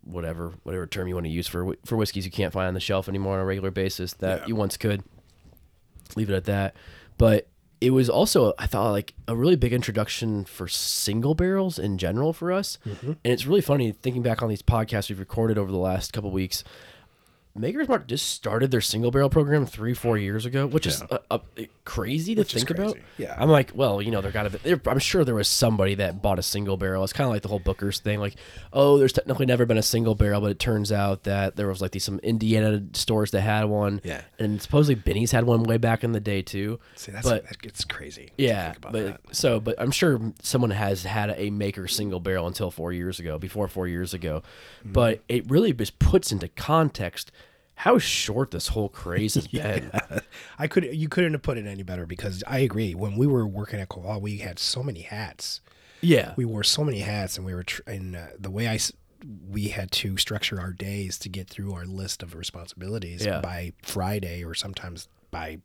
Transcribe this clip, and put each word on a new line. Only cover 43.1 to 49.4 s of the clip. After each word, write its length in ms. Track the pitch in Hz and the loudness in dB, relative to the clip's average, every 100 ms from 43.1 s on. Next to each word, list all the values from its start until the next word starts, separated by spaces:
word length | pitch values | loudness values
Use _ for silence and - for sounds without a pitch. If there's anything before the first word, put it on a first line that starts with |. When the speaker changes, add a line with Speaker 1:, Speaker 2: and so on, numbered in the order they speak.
| 90 | -6
Speaker 1:
ago, 180 | 85 78 | -6 -6
before 300 | 92 104 98 | -6 -4 -4
four 220 | - 90 | -2 -4
years 240 | 87 90 | -2 -4
ago. 280 | 92 85 78 - - - - | -4 -4 -4 -8 -20 -20 -18
Speaker 2:
Mm-hmm. 100 | 110 | -2
Speaker 1:
But 260 | 98 117 110 _ | 2 4 2 _
it 240 | 120 - | -4 2
really 220 | 139 226 | 4 4
just 260 | 127 107 - | 2 -2 4
puts 320 | - 190 - | 6 6 4
into 160 | 101 87 | -4 -4
context 840 | - - 160 156 - 90 - - _ - _ _ - | -10 2 4 4 0 -8 -6 -14 _ -20 _ _ -4
how 220 | - 247 | 4 4
short 540 | - - - 107 135 | 4 -2 -2 -2 -2
this 160 | 85 - | -2 -2
whole 220 | 110 101 | -2 -2
craze 440 | - 92 87 107 | -4 -4 0 0
has 140 | - | 0